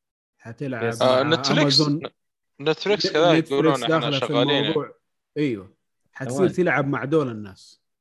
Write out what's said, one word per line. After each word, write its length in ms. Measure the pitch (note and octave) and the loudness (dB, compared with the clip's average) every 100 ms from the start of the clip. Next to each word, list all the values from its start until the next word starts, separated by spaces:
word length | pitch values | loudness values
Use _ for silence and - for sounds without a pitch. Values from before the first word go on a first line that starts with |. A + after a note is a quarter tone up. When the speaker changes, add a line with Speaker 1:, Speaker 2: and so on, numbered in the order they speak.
| _ _ _ _ | _ _ _ _
Speaker 1:
حتلعب 460 | A2+ A#2 C#3 A#2+ | -18 -12 -8 -4
Speaker 2:
يس. 180 | A#2 A#2 | -4 0
Speaker 1:
مع 180 | B2+ B2+ | 2 2
Speaker 3:
آه، 40 | |
نتفليكس، 380 | C#3+ E3 - D3 | 2 0 0 2
Speaker 1:
أمازون. 400 | C#3+ C#3 D3+ D3+ - - _ _ _ - | 2 2 2 -2 -6 -16 _ _ _ -6
Speaker 3:
ن-، 100 | D3 | -4
نتفليكس 360 | D#3 F#3+ G#3 - | -2 0 -2 0
Speaker 1:
ن-، 80 | |
Speaker 3:
كذلك 120 | D3+ F3 | 2 4
Speaker 1:
نتفليكس 260 | D#3+ D#3+ | 4 2
Speaker 3:
يقولون 220 | C#3 D#3 | 2 2
إحنا 140 | C3+ D#3 | 2 0
Speaker 1:
داخلة 320 | D#3+ A#2+ C3+ | 0 0 -2
في 60 | A#2 | 0
Speaker 3:
شغالين 240 | A#2 C#3+ | 0 2
يعني. 180 | C#3+ G#2+ | 0 0
Speaker 1:
الموضوع. 280 | C#3+ A#2+ - _ _ _ D3 | -2 -4 -12 _ _ _ -4
أيوة. 360 | D3 G#2 F#2+ _ _ _ _ | -4 -4 -10 _ _ _ _
حتصير 260 | - C3 C3+ | -12 -6 0
Speaker 2:
تمام. 140 | F#3 | 0
Speaker 1:
تلعب 360 | - F3 C#3+ C#3 | 2 0 0 0
مع 180 | C3 C#3 | -2 0
دول 240 | D#3 C3 | 0 0
الناس. 520 | A2 G2+ F#2+ - _ _ _ | -6 -12 -18 -20 _ _ _